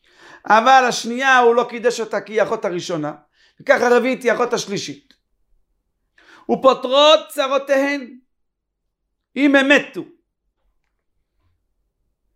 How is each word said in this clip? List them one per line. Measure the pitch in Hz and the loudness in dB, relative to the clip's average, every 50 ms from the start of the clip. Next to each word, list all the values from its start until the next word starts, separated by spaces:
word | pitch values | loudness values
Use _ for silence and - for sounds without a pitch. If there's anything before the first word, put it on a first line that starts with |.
| _ _ _ _ - - - - - | _ _ _ _ -20 -20 -20 -8 -2
אבל | - 208 220 226 262 269 262 254 | 0 2 2 4 4 4 4 4
השנייה | 240 - - - 220 240 247 269 269 262 | 2 -2 -6 -8 -8 -6 -2 0 2 4
הוא | 254 247 233 233 | 4 4 4 2
לא | 240 233 240 | 2 -2 -4
קידש | 226 240 214 240 233 226 | -4 -4 -2 -2 -2 -4
אותה | 220 220 - 202 | -6 -6 -8 -8
כי | - - 214 | -8 -4 -2
היא | 214 196 | -2 -2
אחות | 233 226 208 - | -2 -4 -6 -6
הראשונה, | 196 175 175 165 - 180 156 151 147 - - _ _ _ _ _ _ _ - | -6 -6 -6 -8 -8 -8 -8 -8 -8 -10 -14 _ _ _ _ _ _ _ -4
וכך | - - 269 220 | 0 0 2 2
הרביעית | 233 247 240 240 220 262 254 175 - | 2 2 2 2 2 0 -4 -4 -2
היא | - 156 | -2 -2
אחות | - 240 233 233 | -2 -2 -4 -4
השלישית. | 196 - 196 202 165 - - 139 - _ _ _ _ _ _ _ _ _ _ _ _ _ _ _ _ _ _ _ _ _ _ _ _ _ _ - - _ - | -6 -6 -8 -10 -10 -10 -12 -16 -18 _ _ _ _ _ _ _ _ _ _ _ _ _ _ _ _ _ _ _ _ _ _ _ _ _ _ -20 -12 _ -4
ופותרות | 233 233 247 262 240 247 - 247 262 285 294 302 311 311 311 - | -2 2 2 2 2 0 -2 -2 2 4 4 4 4 2 0 -4
צרותיהן, | - 294 277 262 277 269 269 285 277 269 277 277 285 285 254 226 - - _ _ _ _ _ _ _ _ _ _ _ _ _ _ _ _ _ _ _ _ _ _ - | -8 -6 -4 -2 -4 -4 -2 -2 -2 0 0 -2 -4 -6 -10 -14 -20 -20 _ _ _ _ _ _ _ _ _ _ _ _ _ _ _ _ _ _ _ _ _ _ -4
אם | 240 277 294 277 | 0 2 2 4
הם | 277 262 277 | 2 4 4
מתו, | 294 262 - - - 180 147 - _ _ _ _ _ _ _ _ _ _ _ _ _ _ _ _ _ _ _ _ _ _ _ _ _ _ _ _ _ _ _ _ _ _ _ _ _ _ _ _ _ _ _ _ _ | 2 2 0 -4 -12 -16 -16 -16 _ _ _ _ _ _ _ _ _ _ _ _ _ _ _ _ _ _ _ _ _ _ _ _ _ _ _ _ _ _ _ _ _ _ _ _ _ _ _ _ _ _ _ _ _